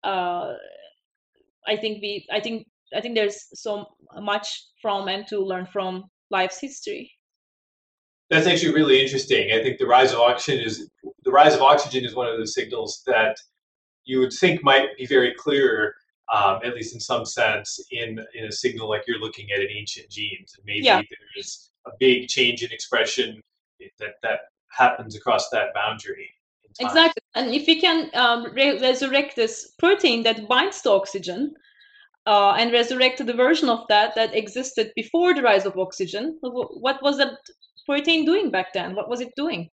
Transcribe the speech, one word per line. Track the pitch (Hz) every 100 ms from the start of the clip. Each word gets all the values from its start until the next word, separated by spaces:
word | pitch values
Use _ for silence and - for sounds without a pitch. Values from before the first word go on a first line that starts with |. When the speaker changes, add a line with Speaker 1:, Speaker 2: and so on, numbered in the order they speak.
Speaker 1:
Uh, | - 190 180 175 - - - - - _ _ _ _ _ _ _ -
I | 214
think | 220 208
we, | 208 202 -
I | 214
think, | 214 226 - _ _
I | -
think | 226 233
there's | 208 208 -
so | - 226 208 202 _ _ -
much | 208 208 - - - _
from | 226 202 190
and | 190 214
to | 208
learn | 190 185 185
from | 202 185 185 196 _ _
life's | 196 185 -
history. | 269 269 - - 247 _ _ _ _ _ _ _ _ _ _ _ _
Speaker 2:
That's | 160 180
actually | 175 160
really | 147 147 131
interesting. | 135 135 - 117 101
I | 110
think | 127 -
the | 123
rise | 127 131
of | 117
oxygen | 120 123 - 127
is, | 113 107 - _ - -
the | 131
rise | 139 151
of | 147
oxygen | 139 147 131 131
is | 120
one | 104 120
of | 113
the | 110
signals | - 113 127 - - -
that | 117 110 110 _ _ _ _ _ _
you | - 131
would | 127
think | - 180 160
might | 139 139 - -
be | 127
very | 135 123
clear, | 120 151 139 131 110 107 - _ _ -
um, | 110 98 95
at | 120
least | 117 113
in | 117
some | - 120
sense, | - - 113 110 104 - -
in, | 117 117 110 110
in | 117
a | 110
signal | 107 123 113 110
like | 107 -
you're | 113
looking | 110 - 101
at | 101
an | 98
ancient | 104 101 - -
genes. | 104 104 95 - -
And | 101
maybe | 104
Speaker 1:
Yeah. | 262 196 208 - _
Speaker 2:
there's | - - - _ _ -
a | -
big | 131 123 127
change | - 123 117
in | 120
expression | - - 117 110 - 113 110 _ _ _ _ 98 _
that, | 107 -
that | 113 - - _ _
happens | - 127 - 113 107
across | - 113 -
that | 113 98
boundary | 101 107 110 101 - - _ _ _
in | _
time. | - 254
Speaker 1:
Exactly. | 320 330 - _
And | - 254
if | 262 294
we | 320
can, | 359 330 -
um, | - 240 233 233
re-, | 254 277 254
resurrect | 254 254 269 269 285 -
this | 220 - - _
protein | 339 403 311 233
that | 226 220 214
binds | 247 359 -
to | 247
oxygen, | 196 196 196 180 180 294 - _ _ _ _ _ _ -
uh, | 208 202
and | - 233
resurrect | 240 233 254 254 254
the | 240
version | 240 254 320 294
of | 226 -
that | 208 -
that | - 220
existed | - 208 247 262 - 220 -
before | 220 330 359
the | 294
rise | 247 196 196
of | 180
oxygen, | 185 - 180 190 269 320
wh-, | 254 247 - -
what | 240 269
was | 277 269
that | 269 226 - _ _ _
protein | - 285 294 330
doing | 302 370 359
back | 185 185
then? | 190 175
What | 190 220
was | 240
it | 240 -
doing? | 302 220 170